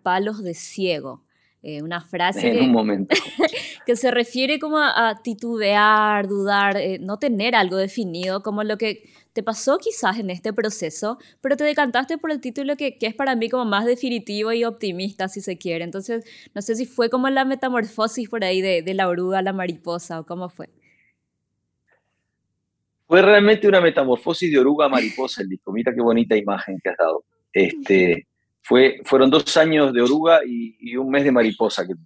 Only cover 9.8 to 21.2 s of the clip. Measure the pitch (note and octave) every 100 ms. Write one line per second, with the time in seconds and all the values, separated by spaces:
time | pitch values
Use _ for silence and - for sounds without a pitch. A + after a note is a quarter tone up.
9.8 | A4+ - B3 A#3 G3 F3+ A3 G#3+ G#3+ G#3
10.8 | D#3+ - G#3 B3 - _ C4+ C#4+ D4+ D4+
11.8 | C#4 A#3+ C4+ E4 D#4+ D4 B3+ B3+ C#4 C#4+
12.8 | C#4+ - A3 G#3 C4+ A#3+ A3+ B3+ A#3 G3+
13.8 | A#3 B3 C4 A#3 - G#3 G#3+ A#3 A#3 A3+
14.8 | G#3 F3+ G3 G3 F#3+ G3+ G3 F3 F3+ E3
15.8 | E3+ F#3+ G3 A#3 A3+ - - G3+ G3+ A3+
16.8 | B3 - A#3 B3+ C4+ C4+ C4 C4 B3+ B3
17.8 | A3 - A3 B3+ G#3+ A#3 F#3+ F#3 F#3+ F3
18.8 | E3 F#3+ F#3 F3 F#3 F#3+ F#3+ F#3+ F3+ D#3+
19.8 | F3 F3 - E3 D#3 F3 F#3 - - _
20.8 | _ _ _ _